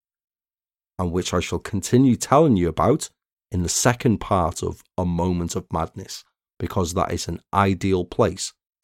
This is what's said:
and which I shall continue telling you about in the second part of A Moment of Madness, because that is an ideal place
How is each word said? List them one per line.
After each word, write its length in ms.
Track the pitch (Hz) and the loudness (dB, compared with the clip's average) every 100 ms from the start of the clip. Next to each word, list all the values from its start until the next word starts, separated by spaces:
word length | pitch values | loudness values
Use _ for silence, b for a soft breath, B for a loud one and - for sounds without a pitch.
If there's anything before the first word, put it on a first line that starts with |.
| _ _ _ _ _ _ _ _ _ - | _ _ _ _ _ _ _ _ _ -6
and 140 | 90 | -2
which 220 | 87 - | -2 -2
I 60 | 92 | -2
shall 180 | - - | -2 -6
continue 580 | - 98 - 123 135 110 | -6 -6 2 4 4 2
telling 400 | - 139 160 101 | 2 4 6 4
you 120 | 85 | 2
about 420 | - 87 156 - _ _ _ _ | 2 2 2 -2 _ _ _ _
in 100 | 90 | -4
the 60 | 87 | -2
second 500 | - 127 120 135 98 | 0 0 2 0 0
part 420 | - 95 85 - | 0 0 0 -2
of 220 | 87 82 _ - | -6 -8 _ -6
A 60 | |
Moment 500 | 90 87 92 87 85 | -2 0 0 0 -2
of 180 | 92 - | -6 -6
Madness, 520 | 82 82 - - - - _ _ - | -4 -6 -8 -16 -18 -20 _ _ -10
because 360 | - 98 82 | -6 -2 -2
that 180 | 92 - | -2 -2
is 160 | 87 - | -4 -6
an 120 | 85 _ | -8 _
ideal 500 | 98 98 92 98 92 | 2 2 2 0 0
place 480 | 90 - 104 92 - - _ _ | 0 0 0 -2 -10 -12 _ _